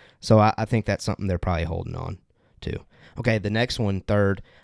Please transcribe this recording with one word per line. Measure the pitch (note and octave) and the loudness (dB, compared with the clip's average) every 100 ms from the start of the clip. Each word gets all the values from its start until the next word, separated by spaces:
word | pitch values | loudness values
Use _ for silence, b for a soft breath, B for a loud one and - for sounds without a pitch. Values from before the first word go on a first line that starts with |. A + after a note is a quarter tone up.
| b b | b b
So | - A2 | 4 6
I, | G#2+ - | 6 2
I | A2 | -2
think | A2+ G#2 | -2 0
that's | G2 | -2
something | - - G2 | -4 -4 -2
they're | F2+ | -2
probably | - E2 E2 | -2 -2 -2
holding | F2 E2+ E2 | -4 -6 -8
on | E2 F#2 _ _ _ _ | -10 -12 _ _ _ _
to. | - - - b b - | -10 -8 -12 b b -4
Okay, | G#2 A2 | -2 0
the | G2+ | 0
next | A2 B2 - | 0 0 -2
one, | G#2 F#2+ | -2 -2
third, | - G#2 G2 G2 b b | 0 2 2 0 b b